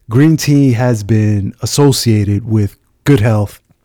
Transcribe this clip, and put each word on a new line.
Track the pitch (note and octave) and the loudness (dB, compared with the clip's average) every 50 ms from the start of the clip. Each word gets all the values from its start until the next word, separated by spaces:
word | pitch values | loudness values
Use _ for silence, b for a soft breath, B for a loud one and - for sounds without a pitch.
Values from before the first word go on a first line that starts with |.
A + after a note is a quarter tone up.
| b b | b b
green | A2 C3 D3+ D#3+ D#3+ D3 | 0 2 2 2 2 0
tea | - D3 C#3+ C#3+ C#3 C3+ | 0 0 2 2 2 2
has | A#2 A2+ B2+ B2 A#2+ G#2+ G#2 | 0 0 0 -2 -2 -2 -2
been | F#2+ A2+ A2 G#2+ G#2+ G#2 G2+ G2 G2 - - | -2 0 0 0 0 0 -2 -4 -6 -8 -8
associated | - - - D3 C#3+ C#3+ C3 - - A#2 A2 G#2+ G2+ G2+ G2+ G2+ A2+ | -10 -6 0 2 2 2 2 0 0 0 0 0 0 0 -2 -4 -4
with | A2+ A2 A2 G#2 G2+ - _ _ _ _ _ - | -2 -2 -2 -2 -2 -6 _ _ _ _ _ -2
good | - C#3+ B2 | 0 0 2
health, | G#2+ B2 G#2+ G#2+ G2+ - - - _ _ _ _ | 2 0 0 -2 -4 -6 -8 -16 _ _ _ _